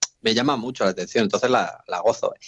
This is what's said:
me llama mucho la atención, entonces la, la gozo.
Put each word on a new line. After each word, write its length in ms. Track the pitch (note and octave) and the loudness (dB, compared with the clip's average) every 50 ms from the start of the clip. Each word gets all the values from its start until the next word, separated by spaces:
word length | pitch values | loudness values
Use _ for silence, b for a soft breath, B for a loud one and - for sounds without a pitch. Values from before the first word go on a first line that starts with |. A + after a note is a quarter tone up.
| - - _ _ | -8 -8 _ _
me 140 | - A2+ A2 | -2 0 0
llama 220 | A#2 B2+ C#3+ C#3+ | 2 2 2 0
mucho 280 | A#2 A2 C3 C3 - A2 | -2 -4 -8 -4 -2 0
la 60 | F#2+ | 0
atención, 340 | F#2 F#2 F2+ - - A#2 A2 | 0 -2 -6 -2 0 0 2
entonces 260 | G2 - G2 - B2 | 2 2 0 2 2
la, 320 | B2+ A2+ F2+ - - - _ - | 2 2 2 0 -6 -12 _ -8
la 120 | F2+ F2+ | -8 0
gozo. 340 | F#2 A2+ A#2 - - - - - B | 2 0 2 2 -2 -4 -4 -6 B